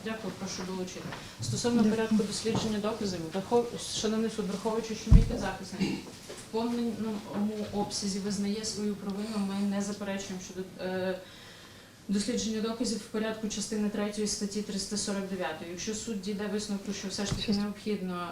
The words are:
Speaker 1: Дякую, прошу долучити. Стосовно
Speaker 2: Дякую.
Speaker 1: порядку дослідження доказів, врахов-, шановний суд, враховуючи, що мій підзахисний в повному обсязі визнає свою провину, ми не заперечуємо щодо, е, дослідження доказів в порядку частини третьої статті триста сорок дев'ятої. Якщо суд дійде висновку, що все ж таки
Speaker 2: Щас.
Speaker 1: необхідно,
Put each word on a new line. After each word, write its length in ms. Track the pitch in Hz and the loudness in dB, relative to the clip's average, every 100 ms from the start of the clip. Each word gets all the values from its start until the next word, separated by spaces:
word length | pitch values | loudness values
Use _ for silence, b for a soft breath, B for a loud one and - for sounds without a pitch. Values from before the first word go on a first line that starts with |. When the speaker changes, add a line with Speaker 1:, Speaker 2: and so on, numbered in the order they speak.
| 220 | -6
Speaker 1:
Дякую, 280 | 220 185 - | -4 -4 -6
прошу 220 | 190 - 180 | -6 -4 -4
долучити. 380 | 185 180 165 - B B - | -4 -4 -6 -8 B B -6
Стосовно 360 | - 202 240 240 | -2 0 4 6
Speaker 2:
Дякую. 120 | 214 220 | 6 6
Speaker 1:
порядку 280 | 220 214 - | 6 4 4
дослідження 520 | - 226 220 220 208 | 0 0 2 2 0
доказів, 400 | 208 233 202 180 160 | 0 0 -2 -2 -2
врахов-, 640 | 190 190 240 233 190 - - | -4 2 4 4 -2 -4 0
шановний 280 | 214 220 226 | 2 2 2
суд, 160 | 214 185 | 0 -2
враховуючи, 500 | 190 226 226 226 214 | 0 0 0 -2 -4
що 200 | 220 - | 10 10
мій 60 | - | 10
підзахисний 680 | 202 196 - 190 196 - - - - - - - | 2 -2 -4 -6 0 0 0 -6 -14 -14 -14 -4
в 40 | |
повному 400 | 220 240 240 233 202 220 208 214 202 208 214 208 | 0 2 2 0 0 -2 -4 -2 0 2 0 -2
обсязі 460 | 202 - - 202 196 | 0 0 0 -2 -2
визнає 460 | 202 196 202 214 - | 0 0 0 0 -2
свою 300 | 196 208 196 | -2 -2 -2
провину, 420 | 202 196 220 208 196 | -4 -4 -2 -2 0
ми 200 | 196 202 196 | 2 2 2
не 60 | |
заперечуємо 580 | 202 202 196 196 - 185 - | 0 -2 -4 -4 -4 -6 -6
щодо, 220 | 185 190 - | -8 -8 -6
е, 380 | 185 185 185 185 B B B B B B B - - | -2 0 0 -2 B B B B B B B -12 -2
дослідження 540 | 202 226 208 202 220 | 0 2 0 0 0
доказів 360 | 226 226 214 220 | 0 0 0 -2
в 80 | - | -2
порядку 360 | 214 220 214 208 | -2 0 -2 -4
частини 400 | 208 - 214 208 | -4 -2 0 2
третьої 380 | 208 208 208 208 | 2 0 0 0
статті 340 | - 202 214 | 0 -2 -2
триста 360 | 208 190 - 208 | -2 -4 -2 -2
сорок 300 | - 196 185 | 0 -2 -2
дев'ятої. 420 | 190 175 - 170 | -2 -2 -4 -8
Якщо 220 | 175 - | -6 -4
суд 280 | 208 233 202 | -4 -4 -4
дійде 260 | 185 196 208 | -2 -2 0
висновку, 400 | 208 208 196 - | -2 0 -2 -2
що 140 | 196 196 | -4 -4
все 180 | 185 202 | -2 0
ж 40 | |
таки 100 | - | 0
Speaker 2:
Щас. 140 | - 202 | 2 2
Speaker 1:
необхідно, 720 | 208 202 220 196 185 175 175 | 0 -2 -2 -2 -2 -4 -4